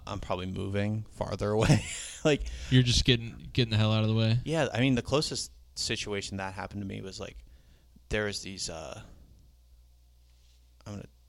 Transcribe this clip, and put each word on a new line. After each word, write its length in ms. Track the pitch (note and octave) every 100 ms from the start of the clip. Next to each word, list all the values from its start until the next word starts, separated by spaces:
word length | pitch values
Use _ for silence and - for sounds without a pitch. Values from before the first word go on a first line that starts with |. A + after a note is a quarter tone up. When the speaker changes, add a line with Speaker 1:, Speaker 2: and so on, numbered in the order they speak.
| -
Speaker 1:
I'm 120 | G#2
probably 260 | - F#2 F#2
moving 580 | F#2 G2 G2+ G#2 A2 A2 -
farther 340 | - F#2+ G#2
away. 340 | G#2+ A2 G3+ -
<laughs> 40 | - - -
Like 200 | D#3 C#3+ - - -
Speaker 2:
You're 120 | B2+
just 220 | B2 A#2
getting, 460 | - A#2+ A2+ - -
getting 180 | - A#2
the 60 | G#2+
hell 160 | G#2+
out 100 | A2
of 60 | A2
the 60 |
way? 240 | A2 A2 A2+ C#3+
Speaker 1:
Yeah, 220 | D#3+ C3
I 80 | A2+
mean, 140 | C3+
the 80 | A#2+
closest 500 | - C3+ D#3 A#2+ - - -
situation 640 | - - A2+ - G2+ - G2
that 160 | F#2+
happened 260 | G2 F#2+ G2+
to 60 | G2+
me 140 | G#2
was, 180 | G2 G2
like, 160 | - - - - - - _ - -
there 160 | A2
was 160 | G#2 G2
these, 300 | F#2 F#2+ -
uh, 280 | E2 D#2 A2+ G#2+ - - - - - - - - - - - - - - - _ _ -
I'm 80 |
gonna 120 | G2+ - -